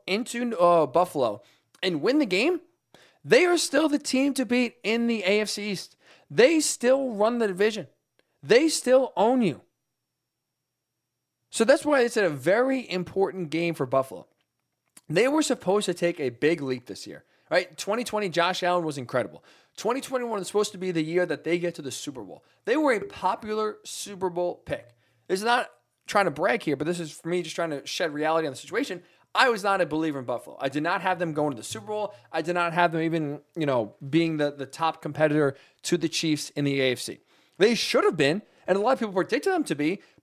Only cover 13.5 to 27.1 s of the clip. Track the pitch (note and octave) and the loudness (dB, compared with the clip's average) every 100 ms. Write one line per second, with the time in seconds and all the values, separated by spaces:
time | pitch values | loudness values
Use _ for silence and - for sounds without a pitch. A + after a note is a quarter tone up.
13.5 | D#3 E3+ D#3 C3 C3+ C3 F2 - _ _ | -2 -2 -2 0 0 -2 -8 -18 _ _
14.5 | _ _ _ _ - - D#3+ B3 D#4 D4 | _ _ _ _ -20 -2 2 4 2 0
15.5 | C4 F3+ G3+ G3 F3 F3 E3+ C3+ A#2+ C#3+ | -2 0 0 0 -2 -2 -2 -4 0 0
16.5 | E3+ C#3 B2+ A#2+ F#2+ G#2 D2 _ _ - | 0 -4 -6 -8 -16 -14 -18 _ _ -2
17.5 | E3 F3+ D#3 - A3 A#3 G#3+ G3+ D#3 E3+ | -2 -2 -8 -4 -4 -2 -4 -2 0 0
18.5 | F3+ F3 F3+ D#3+ C#3+ B2 B2+ G#2 - _ | 0 0 0 -2 -6 -4 -4 -4 -8 _
19.5 | - _ - G#3 B3+ - C4 A#3+ G#3+ F3+ | -20 _ -8 -4 -4 -4 -6 -4 -6 -4
20.5 | G3+ G#3 F#3+ F#3 E3 D#3 E3+ F3 C#3+ D3 | -2 -2 -4 -4 -2 0 0 0 -2 -2
21.5 | F3 F3 E3 C#3 - - C3+ G2 D2 _ | -2 -2 -6 -10 -10 -10 -12 -14 -16 _
22.5 | _ - C#4 D4 A3 - - F#3 A3+ G#3+ | _ -2 2 2 0 -2 -4 -2 -2 -4
23.5 | G#3+ G#3+ G#3+ - - G3+ G3 F#3 F3 F3 | -4 -4 -6 -14 -14 -12 -6 -6 -2 -4
24.5 | - - C#3+ - _ _ _ - F#3+ A3 | -4 -10 -10 -10 _ _ _ -4 -2 0
25.5 | B3 G#3+ _ _ _ - G#3 F#3 C#3+ F#3 | 0 -2 _ _ _ 0 2 2 2 0
26.5 | A#3+ - C#3 D3+ F3 D#3+ | 0 0 -2 -2 -4 -6